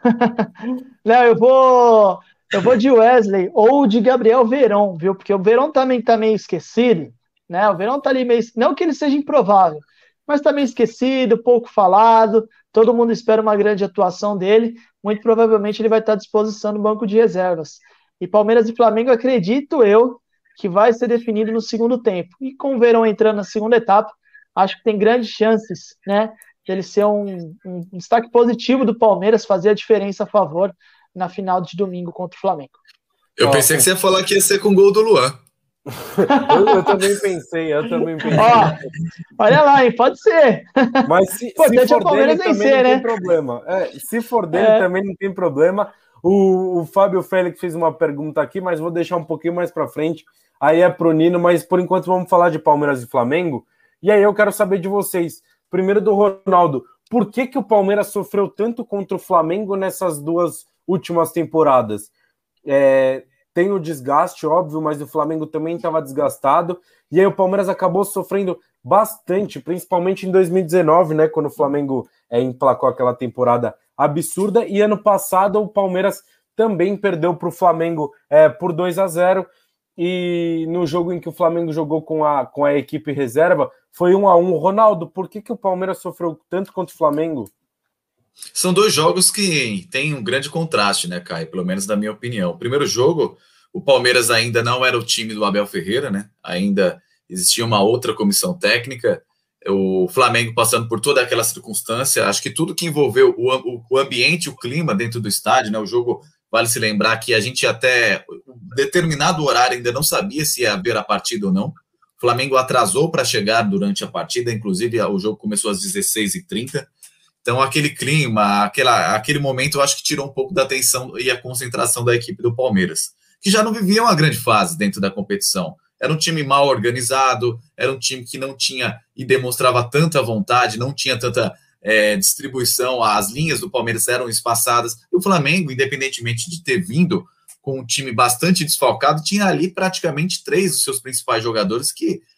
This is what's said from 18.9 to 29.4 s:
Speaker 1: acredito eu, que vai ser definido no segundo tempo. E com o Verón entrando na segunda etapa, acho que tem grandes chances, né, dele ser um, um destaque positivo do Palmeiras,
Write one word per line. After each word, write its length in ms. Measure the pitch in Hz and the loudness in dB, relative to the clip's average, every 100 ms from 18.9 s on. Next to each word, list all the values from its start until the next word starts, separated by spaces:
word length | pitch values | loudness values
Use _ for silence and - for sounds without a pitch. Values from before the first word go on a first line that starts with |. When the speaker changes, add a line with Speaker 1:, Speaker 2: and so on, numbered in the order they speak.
| 214 247 | 2 2
Speaker 1:
acredito 720 | 233 254 247 175 262 285 311 | 2 2 0 0 -2 -2 2
eu, 380 | 208 214 254 247 _ _ _ _ | 4 6 4 -2 _ _ _ _
que 120 | 190 | -4
vai 240 | 180 233 | 2 2
ser 140 | 233 240 | 2 0
definido 460 | 233 233 214 220 | -2 -2 -4 -2
no 80 | 226 | -4
segundo 420 | 220 220 233 240 | -4 -4 -2 0
tempo. 320 | 233 185 170 _ | -2 -4 -6 _
E 140 | 262 | -14
com 220 | 269 285 254 | -8 -6 2
o 20 | |
Verón 260 | 233 226 | 4 4
entrando 320 | 226 208 220 208 | 2 2 2 2
na 80 | |
segunda 320 | 185 220 220 233 | -4 -6 0 0
etapa, 340 | 233 196 220 - _ _ _ | 4 2 0 -8 _ _ _
acho 240 | - 190 - | -2 -2 0
que 60 | |
tem 140 | 226 214 | -4 0
grandes 300 | 214 247 220 | 2 2 -2
chances, 680 | - 220 220 220 180 - _ - | -2 0 0 -2 -12 -14 _ -4
né, 260 | 202 220 220 _ _ - | -2 -2 -6 _ _ -8
dele 160 | 190 | -6
ser 220 | 180 - | -4 0
um, 500 | 208 208 202 180 165 185 | 0 0 -4 -10 -14 -16
um 160 | 185 180 175 | -14 -14 -12
destaque 380 | 180 - 233 233 | -16 -2 -2 2
positivo 540 | 240 233 233 - 262 | 2 4 2 0 0
do 140 | 240 233 | 0 2
Palmeiras, 460 | 226 185 196 226 | 2 4 2 2